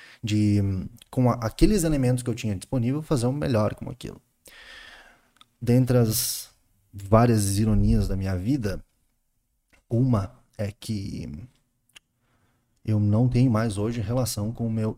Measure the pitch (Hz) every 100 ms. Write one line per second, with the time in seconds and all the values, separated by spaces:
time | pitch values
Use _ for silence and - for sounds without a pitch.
0 | - - 110 107 104 104 98 95 - -
1 | - - 123 113 113 - - 214 160 147
2 | 127 127 123 110 107 95 - 131 117 139
3 | 156 147 120 143 151 113 104 - - 127
4 | - 50 _ _ - - - - - -
5 | - _ _ _ _ _ 117 123 127 123
6 | 113 110 - - - _ _ _ _ 98
7 | 98 110 120 110 101 98 110 107 101 110
8 | 98 95 95 92 98 143 104 90 - _
9 | _ _ _ _ _ _ _ _ _ 117
10 | 131 113 98 - _ - 101 - - 107
11 | 98 - - 76 123 _ _ _ _ _
12 | _ _ _ _ _ _ _ _ - 107
13 | 104 107 127 123 131 107 113 98 107 120
14 | 104 123 123 - 104 120 117 110 110